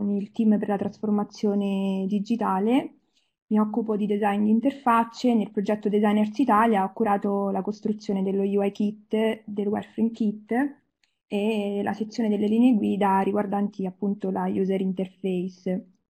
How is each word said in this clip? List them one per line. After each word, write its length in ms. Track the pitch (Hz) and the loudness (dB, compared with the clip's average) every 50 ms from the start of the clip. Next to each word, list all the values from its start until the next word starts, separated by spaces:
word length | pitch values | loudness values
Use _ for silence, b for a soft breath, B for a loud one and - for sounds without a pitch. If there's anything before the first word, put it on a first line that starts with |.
| 208 202 | -4 -2
il 220 | 202 202 196 - | -2 -2 -4 -6
team 280 | _ - 226 220 208 196 | _ 0 2 4 4 2
per 80 | 214 | 0
la 100 | 208 202 | -2 -2
trasformazione 1300 | 190 202 202 - - - 214 208 208 208 202 - - - 208 202 202 202 196 196 196 196 196 190 190 190 | -2 -2 -6 -6 -4 -2 -2 0 0 -2 -4 -6 -4 -2 0 0 0 -2 -2 -2 -2 -2 -2 -2 -2 -2
digitale. 880 | 185 202 202 202 - 233 226 214 196 190 190 202 220 247 285 - - - _ _ _ _ _ _ _ _ _ _ | -2 -2 -2 -2 -2 -2 -2 0 0 0 0 2 2 2 2 0 -2 -12 _ _ _ _ _ _ _ _ _ _
Mi 120 | _ 214 214 | _ 2 2
occupo 360 | 214 214 214 240 220 220 214 | 2 2 0 -4 -2 -2 -2
di 100 | 196 208 | -2 0
design 380 | 196 208 202 214 202 202 208 208 | -2 0 0 0 0 0 2 2
di 80 | 214 | 4
interfacce. 800 | 220 226 214 277 277 - - 247 233 226 233 233 - - - 254 233 | 2 4 2 0 -2 0 0 2 4 4 2 0 -6 -2 0 2 2
Nel 180 | 220 202 208 | 2 0 -2
progetto 360 | - 214 196 208 208 208 - | -4 -4 -2 -2 -2 -2 -2
Designers 500 | 208 202 208 214 208 208 214 214 214 214 | 0 2 2 2 4 4 2 0 0 0
Italia 460 | - 277 247 208 208 226 233 220 190 190 | 0 2 4 4 4 4 4 4 2 0
ho 80 | - | -2
curato 580 | - - 226 208 202 202 - 202 202 196 202 196 | -2 -2 0 0 0 0 0 -2 -2 0 -2 -2
la 120 | 196 196 | -2 -2
costruzione 600 | 185 208 208 - - 214 214 214 - - 196 190 | -4 -4 -8 -4 -4 -4 -4 -4 -4 -4 -2 -2
dello 220 | 190 196 190 196 196 | -2 -2 0 -2 -2
U 180 | 202 196 202 | 0 0 0
I 100 | 202 196 | 0 0
kit, 680 | 202 - 208 208 214 - - _ - 214 226 220 220 - - | 0 -2 -2 -2 -2 -6 -8 _ -2 0 0 0 -2 -4 -8
del 220 | - 208 214 202 | -8 -6 -4 -2
wireframe 440 | 208 214 208 190 - _ - 220 226 | -2 -2 -4 -6 -8 _ -2 -2 -2
kit 400 | 226 - 226 208 208 - - - 226 247 285 285 277 _ _ _ _ _ _ _ _ _ _ | 0 -2 -2 -2 -2 -4 -6 -2 0 0 0 -2 -4 _ _ _ _ _ _ _ _ _ _
e 560 | _ 214 202 202 220 226 208 202 202 202 202 | _ -4 -2 0 0 0 -2 -2 -2 -2 -2
la 120 | 202 214 196 | -2 -4 -4
sezione 340 | - 220 214 - - 233 | -4 -6 -6 -2 -2 0
delle 200 | 214 208 202 214 | 0 2 2 2
linee 280 | 208 220 226 247 254 247 | 2 4 4 6 6 4
guida 460 | 202 208 208 208 190 202 196 190 196 | 4 2 0 0 2 2 4 4 2
riguardanti 640 | 196 190 202 208 208 196 196 202 202 202 - - 190 | 2 2 0 0 -2 -2 -2 -2 -2 -2 -4 -6 -6
appunto 440 | 185 185 _ 208 196 202 208 - 190 | -6 -6 _ -4 -4 -4 -2 -4 -4
la 180 | 190 190 185 | -2 -2 -2
user 340 | 185 202 196 190 185 190 190 | -2 -2 -2 0 0 0 0
interface. 1120 | 190 190 185 190 190 185 - _ - 190 185 180 175 185 185 - _ 190 180 190 - - _ _ _ | -2 -2 -2 -4 -6 -8 -8 _ -4 -2 -2 -2 -4 -6 -10 -8 _ -4 -4 -4 -6 -12 _ _ _